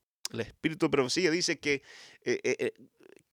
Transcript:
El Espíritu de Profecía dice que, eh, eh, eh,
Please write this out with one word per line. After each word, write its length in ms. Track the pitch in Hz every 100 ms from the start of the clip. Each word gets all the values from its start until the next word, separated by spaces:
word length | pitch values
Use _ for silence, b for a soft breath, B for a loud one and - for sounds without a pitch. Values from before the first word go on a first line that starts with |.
| _ _ -
El 80 | 113
Espíritu 460 | 113 - 160 156 156
de 40 |
Profecía 400 | 139 127 170 175
dice 300 | 170 170 156
que, 220 | 147 139 B B B B
eh, 160 | 120 117
eh, 140 | 123 -
eh, 140 | 123 - 123 _ - - _